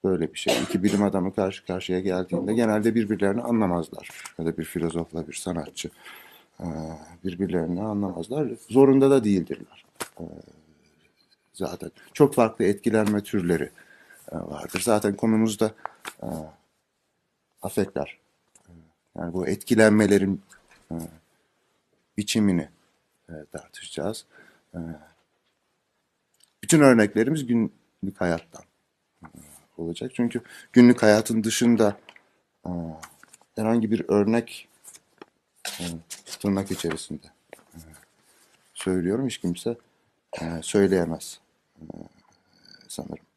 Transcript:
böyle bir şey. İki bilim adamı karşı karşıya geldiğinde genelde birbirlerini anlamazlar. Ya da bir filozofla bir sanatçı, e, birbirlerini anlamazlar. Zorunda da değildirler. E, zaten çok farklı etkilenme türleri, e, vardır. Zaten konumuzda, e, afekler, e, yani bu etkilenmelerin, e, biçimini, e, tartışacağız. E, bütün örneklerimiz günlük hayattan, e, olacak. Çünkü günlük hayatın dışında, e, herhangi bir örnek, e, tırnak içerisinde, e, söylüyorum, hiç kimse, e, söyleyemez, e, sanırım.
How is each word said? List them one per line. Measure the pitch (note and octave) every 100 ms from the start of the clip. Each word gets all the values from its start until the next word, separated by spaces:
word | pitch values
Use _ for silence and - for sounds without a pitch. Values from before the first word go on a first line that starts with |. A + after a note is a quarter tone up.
böyle | G2 F#2 E2
bir | -
şey. | - -
İki | - F#2+
bilim | G2 G#2
adamı | G2+ F#2+ F2+
karşı | F#2 F#2+ G2 -
karşıya | F#2 - F2+
geldiğinde | F#2+ F#2 F#2 F#2 F#2+
genelde | A2 A2+ G#2+ A2
birbirlerini | A2+ G#2 G#2 G2 G#2
anlamazlar. | B2 A#2 G2+ F2 D#2 - - - - -
Ya | E2
da | E2
bir |
filozofla | D#2+ F2 E2 E2+ E2 E2 D#2
bir |
sanatçı, | - - E2+ D2 - - _ - - - - _ _
e, | E2+ D#2+ D#2+ D#2+ - F2
birbirlerini | F#2 F2 F#2+ F2 E2 F2
anlamazlar. | A2 G2+ G2+ F2 E2 C3+ C3+ A2 -
Zorunda | A2+ C#3 C3+ C3+
da | C#3
değildirler. | G#2+ G2 - - - - _ _ - -
E, | E2+ D#2 D2+ _ D#2 D#2 _ _ _ _ _ _ _
zaten | - F#2 - E2 _ -
çok | - C#3+
farklı | - A2+ -
etkilenme | F#2+ G2+ A#2 A2 G#2+ G#2
türleri, | G2+ G#2 F2 E2 - - - _ _ - -
e, | E2
vardır. | - D2+ - -
Zaten | A2+ G#2+ G2+ G2+
konumuzda, | A2+ A2 A2+ G#2 A2 - - - - -
e, | - D#2+ D#2 D#2 _ _ _ _ _ _ _ _ _ _
afekler, | G2 - F#2+ - C#2+ - _ _ _ _ _
e, | E2+ E2 _ _ -
yani | E2+
bu | F2 F2+
etkilenmelerin, | G2 - A2 A2 G#2+ G#2 G2+ G2 F#2+ _ - _ _ _
e, | E2 E2 D#2+ _ _ _ _ _ _ _ _ _ -
biçimini, | G2+ A#2 G#2 F2 D2 _ _ _ _ _ _
e, | D#2+ D2
tartışacağız. | - - - - - D#2+ A2+ - - - _ _
E, | E2+ E2 D#2 - _ _ _ _ _ _ _ _ _ _ _ _ _ _ _
bütün | - D#3+
örneklerimiz | C#3 A#2 G#2 G#2+ A2+ D#3 B2
günlük | A#2 A2 _ _ _ F#2+ -
hayattan, | F2+ E2 - - - _ _ _ _ _
e, | - - - - _ -
olacak. | E2 E2+ B2+
Çünkü | - A#2+ A#2+ - - -
günlük | B2 B2 A#2+
hayatın | G#2+ G#2+ A2 A2+
dışında, | G#2+ - A#2+ A2+ G#2+ G2+ - - _ _ _ _ -
e, | F2 E2 D#2+ - _ _ _ _ -
herhangi | A2 A#2 A2
bir | A2 -
örnek, | G2+ G2+ A2+ A2+ - - _ - - _ _ - _ _ _ - -
e, | F2 E2 _ - - -
tırnak | G#2 G2 G2
içerisinde, | F#2 E2+ D#2+ - D2+ - _ _ - _
e, | E2 D#2+ D2 _ _ _ _ _ _ _
söylüyorum, | - - F#2 F2 A2 C3
hiç | -
kimse, | F2+ F2 - A#2 _ _ _ _ _ -
e, | E2 E2
söyleyemez, | D#2+ G#2+ G2 F#2+ E2 D#2+ - - _ _ _ _
e, | D#2+ - - _ _ _ _ _ _ _ _
sanırım. | - - - _